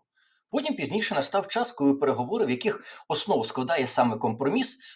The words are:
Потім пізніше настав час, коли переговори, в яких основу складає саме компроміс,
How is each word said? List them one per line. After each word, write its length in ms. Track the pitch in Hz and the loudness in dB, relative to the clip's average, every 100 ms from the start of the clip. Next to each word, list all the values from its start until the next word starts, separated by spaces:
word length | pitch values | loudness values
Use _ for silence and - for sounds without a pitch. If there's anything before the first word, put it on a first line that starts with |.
| _ _ _ _ _ | _ _ _ _ _
Потім 260 | 269 302 - | -4 -2 -4
пізніше 400 | 131 208 - 185 | -2 -2 0 0
настав 320 | 180 196 185 | 0 0 0
час, 240 | 240 240 | -2 -2
коли 220 | - 139 | 2 2
переговори, 520 | 139 - - 151 233 123 | 4 2 0 0 0 0
в 40 | |
яких 540 | 123 214 - - - - | 0 -2 -2 -8 -12 -2
основу 360 | - 202 226 | -2 2 0
складає 440 | 220 131 127 160 123 | 0 -4 0 0 2
саме 300 | - 120 107 | 2 2 2
компроміс, 600 | 117 113 139 240 - - - | -2 0 0 0 -2 -6 -16